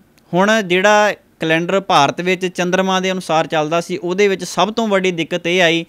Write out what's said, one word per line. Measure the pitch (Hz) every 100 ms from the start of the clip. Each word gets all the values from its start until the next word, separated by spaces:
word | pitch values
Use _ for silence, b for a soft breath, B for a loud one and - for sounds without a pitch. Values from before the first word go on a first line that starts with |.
| _ _ _
ਹੁਣ | 170 202 220
ਜਿਹੜਾ | 185 185 202 208 208 - _ -
ਕੈਲੰਡਰ | 160 165 175 190
ਭਾਰਤ | 190 156 143 -
ਵਿੱਚ | 180 185 185
ਚੰਦਰਮਾ | 180 180 185 190 185
ਦੇ | 185
ਅਨੁਸਾਰ | 185 - 160 147
ਚੱਲਦਾ | 160 151 170
ਸੀ, | - 180
ਉਹਦੇ | 175 185 202
ਵਿੱਚ | 190
ਸਭ | 180 - 190
ਤੋਂ | 220 226
ਵੱਡੀ | 196 185
ਦਿੱਕਤ | 170 165 175 175
ਇਹ | 180
ਆਈ | 170 165